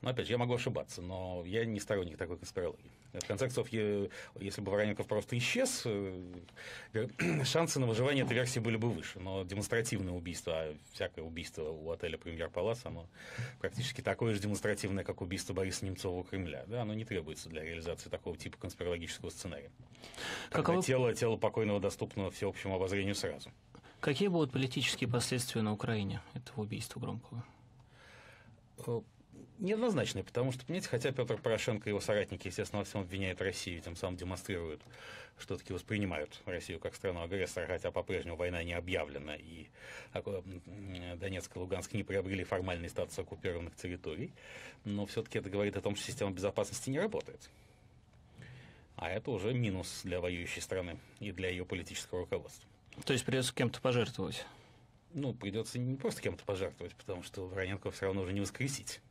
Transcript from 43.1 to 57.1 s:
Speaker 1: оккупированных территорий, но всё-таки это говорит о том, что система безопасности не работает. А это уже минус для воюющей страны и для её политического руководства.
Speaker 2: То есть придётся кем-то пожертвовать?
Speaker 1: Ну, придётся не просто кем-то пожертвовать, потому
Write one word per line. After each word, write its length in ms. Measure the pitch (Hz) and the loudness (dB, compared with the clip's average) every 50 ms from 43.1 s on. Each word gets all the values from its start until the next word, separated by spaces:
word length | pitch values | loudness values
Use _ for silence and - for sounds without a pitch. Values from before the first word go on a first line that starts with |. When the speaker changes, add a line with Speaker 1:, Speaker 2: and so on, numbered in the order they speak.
| - - | -2 -6
Speaker 1:
оккупированных 580 | 92 - - - - 95 87 85 85 85 - | -6 -6 -8 -2 -2 -2 0 0 -4 -6 -8
территорий, 560 | - - 92 87 85 - - 78 85 127 185 - - - - - - - - - - - | -6 -6 -6 -6 -4 -4 -6 -4 -4 -4 -6 -6 -12 -18 -16 -14 -14 -14 -14 -16 -8 -4
но 180 | 107 104 101 104 | -2 0 0 0
всё-таки 340 | 98 - 117 107 - - 113 | 0 -2 -2 -4 0 -2 -2
это 120 | 101 101 | -2 0
говорит 260 | 92 101 104 104 101 | 2 4 4 4 2
о 60 | 101 - | 2 2
том, 120 | 107 98 | 2 0
что 120 | - - | 0 -2
система 240 | - - - 104 98 95 | -6 0 0 0 0 2
безопасности 560 | 90 92 101 - - 104 - - - - - | 2 2 2 4 4 2 2 0 -4 -2 0
не 100 | 135 147 | 2 2
работает. 520 | 190 220 208 73 - - - - - - - - - - - - - - - - - - - - - - - - - - - - - - - - - - - | 2 2 0 -2 -4 -4 -10 -14 -16 -20 -20 -20 -20 -20 -20 -20 -20 -20 -20 -20 -20 -20 -20 -20 -20 -20 -18 -18 -16 -16 -16 -16 -18 -18 -20 -20 -20 -16 -10
А 140 | - - 82 | -6 -4 -2
это 200 | 92 95 - - | -2 -2 -2 -2
уже 220 | 123 98 90 110 131 | -2 0 2 2 2
минус 480 | 123 120 107 95 92 85 - - - - | 4 2 2 2 0 -2 -4 -6 -6 -4
для 160 | 98 87 90 | -2 0 0
воюющей 420 | 87 90 90 87 85 82 - - - | 0 0 0 0 -2 -4 -4 -6 -4
страны 360 | - 95 92 90 87 82 85 - - - - | -2 0 0 0 -2 -6 -8 -12 -16 -12 -8
и 120 | 101 104 90 | -6 -6 -4
для 180 | 85 92 92 | -2 0 0
её 160 | 90 90 90 | 0 0 -2
политического 540 | - - 92 82 - 85 - - - - 90 | -2 -2 -4 -4 -4 -8 -8 -6 -4 -4 -4
руководства. 460 | 90 - - - - - - - - - - - - - - - - | -2 0 -2 -2 -2 -6 -14 -16 -20 -20 -20 -20 -20 -18 -14 -10 0
Speaker 2:
То 80 | - 139 | 2 2
есть 120 | 123 - | 2 4
придётся 300 | - 123 131 127 127 - | 2 2 2 2 2 2
кем-то 260 | - 135 117 - - | 4 2 2 2 2
пожертвовать? 640 | - 131 123 123 113 - 123 - 95 80 - - - - - - - - - - - - - - - - - | 2 4 6 6 4 4 2 -2 -2 -2 -2 -6 -8 -10 -12 -18 -20 -20 -20 -20 -20 -20 -20 -20 -20 -8 -6
Speaker 1:
Ну, 180 | 160 143 135 107 | -2 -2 -2 -2
придётся 460 | - - 101 95 110 113 113 - 127 | -2 -4 -2 -2 -2 -2 -2 -2 0
не 180 | 123 123 131 | 0 0 0
просто 240 | 135 - 226 202 - - | 0 0 -2 -2 2 0
кем-то 220 | - 90 - - | 0 0 0 -2
пожертвовать, 500 | - 101 92 95 82 - - 90 85 - | -2 0 2 0 -2 -2 -6 -10 -10 -10
потому 280 | - - - | -12 -6 -6